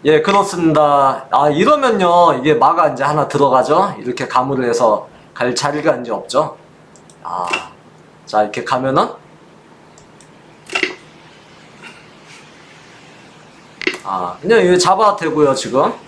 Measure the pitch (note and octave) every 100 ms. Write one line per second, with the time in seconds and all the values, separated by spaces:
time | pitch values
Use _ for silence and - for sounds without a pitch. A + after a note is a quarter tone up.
0 | C#3+ D3+ F3 G3+ G3 F3 D#3+ D3+ D3 C#3+
1 | C3+ - - B2+ D3 D3 A3 D4+ C4 G#3+
2 | F3+ F3 E3+ C3 C3+ D3 C#3 E3+ D#3 B2+
3 | C#3 D3+ C#3 C#3+ C#3 B2+ B2+ D#3 G3 D3
4 | B2 B2 B2+ C3 C3 C3+ B2 A#2 A#2+ G#2
5 | - - - - B2 - C#3+ D3 D3+ B2+
6 | A#2+ G2+ - C3 D3+ - - - - -
7 | - - F2 F2 F2 F2 - - - -
8 | - _ - G#2+ G#2+ - B2 C3 C3 C#3+
9 | A#3 - - - - - - - - -
10 | - - - - - - - - - -
11 | - - - - - - - - - -
12 | - - - - - - - - - -
13 | - - - - - - - - - -
14 | F#2+ F#2+ F2+ F2+ - A3+ F3+ F3+ F3 G3
15 | G#3+ G3+ E3 D3+ C#3+ C3 B2 B2 F#3 A#3